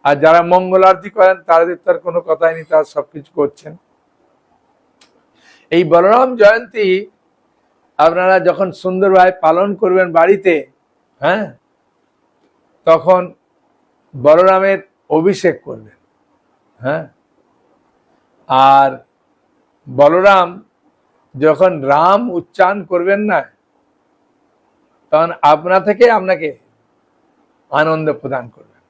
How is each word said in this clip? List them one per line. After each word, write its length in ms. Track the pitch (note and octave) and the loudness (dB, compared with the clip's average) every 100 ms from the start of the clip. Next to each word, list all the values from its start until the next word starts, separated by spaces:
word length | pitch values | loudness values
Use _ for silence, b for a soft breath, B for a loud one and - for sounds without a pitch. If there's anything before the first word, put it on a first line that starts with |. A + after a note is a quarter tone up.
| D3 | -2
আর 100 | C#3+ | 2
যারা 180 | D#3 E3+ E3+ | 4 4 2
মঙ্গল 280 | F3+ F#3 F#3 F#3+ | 0 0 2 2
আরতি 200 | F#3 G#3 G#3+ | 2 -6 0
করেন 200 | F#3 F#3 E3+ | 0 0 0
তাদের 280 | E3 E3+ E3+ | 0 0 -4
তো 40 | - | -4
আর 60 | E3+ F3+ | -4 -4
কোনো 140 | E3+ E3 | -8 -4
কথাই 260 | D#3+ E3 E3 | -2 -2 -4
নেই, 100 | D#3 | -4
তারা 140 | D#3 D3+ | -2 -2
সব 120 | D3 C#3 | -8 -10
কিছু 180 | D#3 C#3 - | -18 -12 -6
করছেন। 340 | D3 _ D3+ E3 _ _ _ _ _ _ _ _ _ _ _ _ _ _ _ b b b b E3 | -6 _ -20 -20 _ _ _ _ _ _ _ _ _ _ _ _ _ _ _ b b b b -6
এই 80 | E3+ | 0
বলরাম 360 | E3+ F#3 A#3 C4 A#3+ | 0 2 0 0 2
জয়ন্তী 460 | G#3 A3+ B3 A3+ G3 F#3 G#3+ _ _ _ _ _ _ _ _ - D#3+ | 2 2 -6 -6 -2 -2 -6 _ _ _ _ _ _ _ _ -2 0
আপনারা 300 | E3+ F#3 F#3+ E3+ | 0 0 2 0
যখন 200 | F3 F#3+ - | -2 -6 -6
সুন্দরভাবে 520 | F#3 F#3 G3 F#3+ F#3 F#3 D#3+ | -8 -2 2 4 2 2 -2
পালন 240 | E3 G3+ F#3 | 0 -2 -2
করবেন 260 | F#3+ F#3 F3+ E3 | -2 0 0 0
বাড়িতে, 360 | F3 G3+ G3 D#3 C3 _ _ _ _ _ | 2 2 0 -2 -6 _ _ _ _ _
হ্যাঁ, 240 | D3 G3 F#3+ B2+ _ _ _ _ _ _ _ _ _ _ _ _ - | -4 -4 -8 -14 _ _ _ _ _ _ _ _ _ _ _ _ 0
তখন 340 | E3 D#3+ F#3 F3+ _ _ _ _ _ _ _ _ | 0 2 0 -2 _ _ _ _ _ _ _ _
বলরামের 680 | C3 C#3 D#3+ F#3 F#3+ G3 F#3+ - _ _ D#3 | -2 2 4 4 2 0 -4 -8 _ _ -2
অভিষেক 380 | F3 F#3+ F3+ - C#3 | -2 -2 -4 -4 -14
করবেন। 300 | A2+ G#2+ _ _ _ _ _ _ _ _ _ | -20 -20 _ _ _ _ _ _ _ _ _
হ্যাঁ, 260 | B2+ D#3 D3 _ _ _ _ _ _ _ _ _ _ _ _ _ - C3 C3+ | -8 -8 -10 _ _ _ _ _ _ _ _ _ _ _ _ _ -4 2 4
আর 220 | C#3 C3+ C3 _ _ _ _ _ _ _ _ - | 4 2 -4 _ _ _ _ _ _ _ _ -12
বলরাম 640 | B2+ D3 F3 G3 F#3+ F3 F3+ _ _ _ _ _ _ _ B2+ | 0 2 4 4 4 0 -8 _ _ _ _ _ _ _ -2
যখন 360 | D#3 D3 F#3 D#3+ C3+ | 0 2 0 0 -2
রাম 300 | C#3+ E3+ G#3 A#3+ F3 | 0 2 0 -2 -8
উচ্চারণ 420 | E3+ - F#3 G3+ E3 | -10 -2 -2 -2 -6
করবেন 300 | F3+ F3+ G3+ G#3+ | -4 -2 -2 -2
না, 100 | E3+ - _ _ _ _ _ _ _ _ _ _ _ _ _ _ _ _ | -4 -6 _ _ _ _ _ _ _ _ _ _ _ _ _ _ _ _
তখন 180 | D3+ E3+ - D3 | -2 -2 0 0
আপনা 240 | D3+ F3 F#3+ G3+ | 0 0 -2 -2
থেকে 180 | G3+ A#3+ A3 | 0 2 2
আপনাকে 300 | F#3 E3+ D#3 - _ _ _ _ _ _ _ _ _ _ _ | -2 -4 -6 -12 _ _ _ _ _ _ _ _ _ _ _
আনন্দ 360 | C#3 D#3 D#3+ D#3 D3 | -4 -2 -2 -6 -8
প্রদান 240 | C3+ C3 A#2+ _ | -10 -10 -12 _
করবেন। 260 | _ _ | _ _